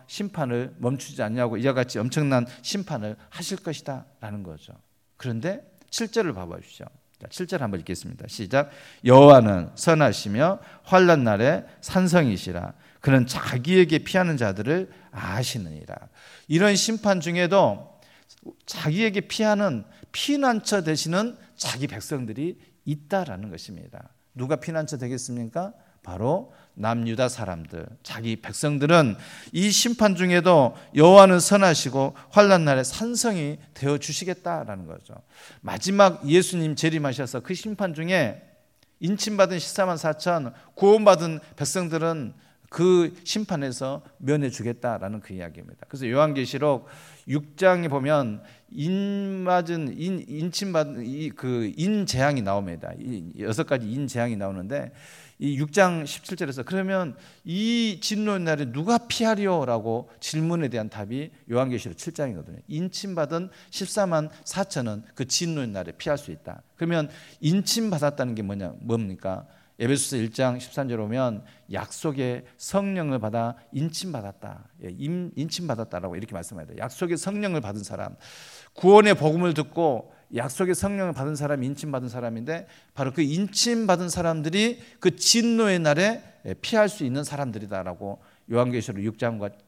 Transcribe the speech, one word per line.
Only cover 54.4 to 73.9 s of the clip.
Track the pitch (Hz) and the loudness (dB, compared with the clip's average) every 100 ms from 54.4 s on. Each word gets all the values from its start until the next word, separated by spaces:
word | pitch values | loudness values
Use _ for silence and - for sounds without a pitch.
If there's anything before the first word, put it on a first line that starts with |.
| 98 95 95 143 123 - - - - - | -6 -8 -8 -8 -10 -16 -20 -20 -20 -8
이 | 143 135 | -6 -4
육 | 147 | -2
장 | 196 180 170 | 2 2 2
십칠 | 143 - - 190 | -6 -12 -12 -8
절에서 | 156 131 | -8 -8
"그러면 | 117 185 190 190 170 - - _ | -6 -4 -2 -2 -4 -10 -20 _
이 | - 180 226 233 226 226 | -8 -4 0 0 0 -2
진노의 | - 214 214 196 | -4 -2 -2 -2
날에 | 165 151 135 | -2 -2 -2
누가 | 127 175 233 | -4 0 0
피하리요?"라고 | 240 - 220 208 196 175 123 113 110 113 - - | 0 -2 0 2 0 0 0 -2 -2 -4 -6 -12
질문에 | - 156 160 170 139 | -6 -4 -2 -2 -2
대한 | 113 107 | -4 -6
답이 | 110 101 127 151 - - | -10 -10 -8 -10 -16 -4
요한계시록 | 120 131 123 - 82 | -2 0 -4 -8 -12
칠 | - | -12
장이거든요. | - 139 87 - - - | -8 -8 -8 -14 -18 -10
인침받은 | 151 180 - 202 170 143 165 185 - - | -8 -6 -8 -8 -6 -4 -4 -8 -14 -14
십사만 | - 190 214 190 160 151 - | -10 -6 -2 0 0 -2 -10
사천은 | - - 196 151 117 104 - | -10 -6 -4 -4 -6 -6 -10
그 | - 135 | -10 -4
진노의 | - 175 156 120 | -4 -2 -4 -6
날에 | 98 85 | -8 -10
피할 | - 160 143 | -8 -6 -4
수 | - | -6
있다. | 78 - - _ - | -16 -16 -18 _ -6
그러면 | 165 170 151 - - - | -2 -2 -4 -10 -20 -4
인침받았다는 | 151 190 190 226 220 165 147 143 127 | 0 0 0 -2 -2 0 -2 -2 -4
게 | 110 | -4
뭐냐, | 98 101 90 55 | -6 -6 -8 -8
뭡니까? | 113 117 101 92 95 92 - _ _ - | -4 -2 -2 -8 -8 -8 -12 _ _ -4
에베소서 | 117 139 - 131 | 0 0 0 -2
일 | 113 | -4
장 | 113 127 123 | 0 0 -2
십삼 | - - 135 | -6 -6 -4
절 | 117 | -4
오면 | 107 123 127 104 - _ - | -4 -2 -2 -4 -12 _ -10
약속의 | 98 - - 160 139 127 123 - _ | -10 -10 -6 -6 -2 -4 -4 -10 _
성령을 | - 196 196 190 151 131 | -4 -2 -2 -4 -2 -4
받아 | 107 117 117 120 _ | -2 -2 -4 -6 _
인침받았다. | 135 160 | -6 -6